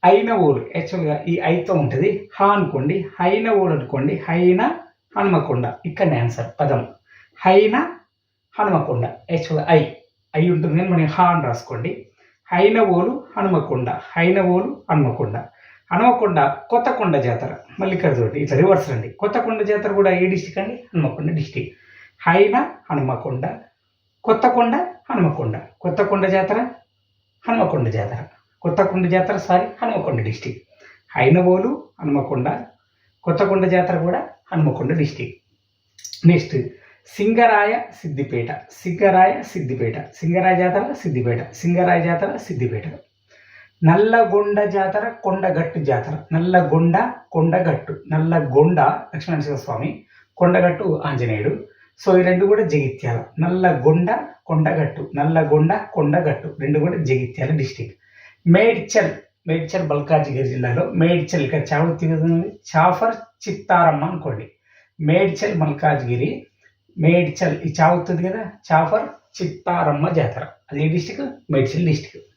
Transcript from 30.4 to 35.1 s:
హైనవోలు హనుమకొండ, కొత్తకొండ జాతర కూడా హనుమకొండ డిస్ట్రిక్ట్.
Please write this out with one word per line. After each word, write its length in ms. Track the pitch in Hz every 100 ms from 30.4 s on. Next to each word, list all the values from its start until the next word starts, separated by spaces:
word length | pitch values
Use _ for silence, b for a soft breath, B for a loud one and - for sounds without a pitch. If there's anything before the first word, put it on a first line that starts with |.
| 123 117 _ b b b _ -
హైనవోలు 680 | 131 170 180 185 226 - - _
హనుమకొండ, 480 | 151 143 127 127 135 - - _ _ _ _ _
కొత్తకొండ 440 | - 160 196 190 180
జాతర 320 | 180 175 170
కూడా 300 | 165 - - - _
హనుమకొండ 400 | 170 151 127 135
డిస్ట్రిక్ట్. 440 | 160 147